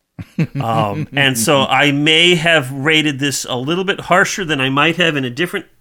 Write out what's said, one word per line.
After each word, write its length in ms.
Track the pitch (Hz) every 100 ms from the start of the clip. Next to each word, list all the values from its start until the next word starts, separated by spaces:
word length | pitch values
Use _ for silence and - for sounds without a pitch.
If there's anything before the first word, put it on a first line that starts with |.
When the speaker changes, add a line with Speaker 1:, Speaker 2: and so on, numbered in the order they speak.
| _ - - - 147 135
Speaker 1:
Um, 480 | 117 113 107 101 147
Speaker 2:
<laughs> 20 |
Speaker 1:
and 260 | 135 139 123
so 240 | 113 143
I 300 | 131 131 143
may 420 | 143 151 160 175
have 360 | 175 165 165 131
rated 480 | 139 139 156 151 135
this 240 | 143 131 -
a 100 | 127
little 280 | 131 175
bit 160 | 190 -
harsher 440 | - 175 190 -
than 160 | 170 151
I 80 | 131
might 280 | 135 156 165
have 200 | 170 147
in 80 |
a 60 | 131
different 340 | 123 170 196 - _